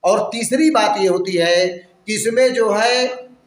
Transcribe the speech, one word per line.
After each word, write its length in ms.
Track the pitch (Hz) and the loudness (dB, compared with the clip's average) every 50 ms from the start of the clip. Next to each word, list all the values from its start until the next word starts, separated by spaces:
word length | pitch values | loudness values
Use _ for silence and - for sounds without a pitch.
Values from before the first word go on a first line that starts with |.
| - | 2
और 240 | 175 202 214 214 208 - | 0 0 0 0 -4 -6
तीसरी 380 | 233 226 - 254 262 311 311 | -6 -6 -2 0 2 2 2
बात 280 | 302 233 208 208 208 208 | 2 2 0 0 0 0
ये 100 | 190 190 | 0 0
होती 240 | 175 180 180 190 180 | 0 0 -2 -2 -2
है 560 | 170 165 170 175 175 185 180 180 - - - _ _ _ | 0 2 2 2 2 2 0 -4 -8 -16 -20 _ _ _
कि 80 | - 214 | -8 -6
इसमें 400 | 208 - 226 226 240 262 254 247 | -4 -4 -2 0 2 2 2 2
जो 180 | 247 226 214 196 | 0 0 0 2
है 540 | 208 220 240 247 254 254 254 254 254 - - - _ _ | 0 2 2 2 0 0 -2 -4 -8 -14 -20 -20 _ _